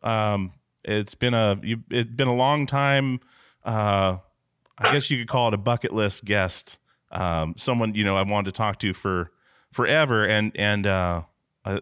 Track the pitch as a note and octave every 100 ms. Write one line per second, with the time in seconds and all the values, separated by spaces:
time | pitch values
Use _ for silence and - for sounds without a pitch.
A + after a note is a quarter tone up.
0 | - A2 G#2+ G2+ F#2+ - _ _ - G#2+
1 | G2+ - B2 A#2+ A2 G2+ F#2+ A2+ - A#2+
2 | A2+ A#2 C3+ B2 C3 D3 C#3+ C#3 C#3 C#3
3 | C3+ B2+ _ _ _ _ - A2 G#2 G2+
4 | F#2+ F#2 - _ _ _ _ - - C#3+
5 | C3+ C3+ A#2 C3 A#2+ G#2 G2+ A#2+ - A2
6 | G#2 - G2+ G#2 F#2 - - - _ _
7 | _ F2 F2+ E2 D#2+ E2 - A#2+ A2+ G#2+
8 | G#2 F#2+ G2 G#2 G2 F#2 G#2+ G2+ G#2 F2+
9 | G2 F#2 E2+ _ _ _ _ - B2+ D3
10 | D3 A2+ G#2 G#2+ G#2+ - G#2 G#2 G2+ F#2+
11 | F2+ F2 E2 _ _ _ - G2